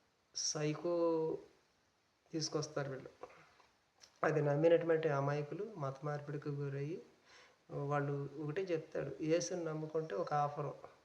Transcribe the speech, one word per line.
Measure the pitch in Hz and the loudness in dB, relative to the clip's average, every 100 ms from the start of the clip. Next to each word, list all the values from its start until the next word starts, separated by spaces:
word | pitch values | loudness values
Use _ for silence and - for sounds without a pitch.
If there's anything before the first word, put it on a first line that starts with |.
| _ _ _ - | _ _ _ -4
సైకో | - 156 151 151 170 170 170 160 160 - - _ _ _ _ _ _ _ _ | -2 0 0 0 0 2 4 4 0 -2 -8 _ _ _ _ _ _ _ _
తీసుకొస్తారు | 160 147 156 151 147 139 | -4 -2 -2 -2 -4 -4
వీళ్ళు. | 131 - - - - - - - _ _ _ - - | -6 -10 -16 -18 -18 -20 -20 -20 _ _ _ -20 0
అది | 160 151 | 2 4
నమ్మినటువంటి | 147 147 165 165 165 160 156 | 4 6 8 8 6 4 4
అమాయకులు | 139 139 147 147 165 220 190 | 2 2 0 -2 -6 -8 -4
మత | 139 139 | -6 -4
మార్పిడికి | 151 147 143 147 147 | -4 -4 -4 -6 -4
గురయ్యి | 143 143 139 147 196 - - _ - - _ - | -4 -4 -4 -6 -6 -10 -20 _ -20 -20 _ -10
వాళ్ళు | 147 143 143 143 143 139 156 | -6 0 0 0 -2 -4 -6
ఒకటే | 151 151 | -4 -4
చెప్తాడు, | 185 160 - 170 139 - | 0 -2 -2 -4 -4 -4
యేసుని | 156 170 - 185 160 | 2 2 2 -2 -2
నమ్ముకుంటే | 156 156 160 156 196 | -4 -2 -2 -2 -2
ఒక | 165 | 0
ఆఫరు, | 147 143 151 139 - - - | 2 0 0 -6 -6 -16 -20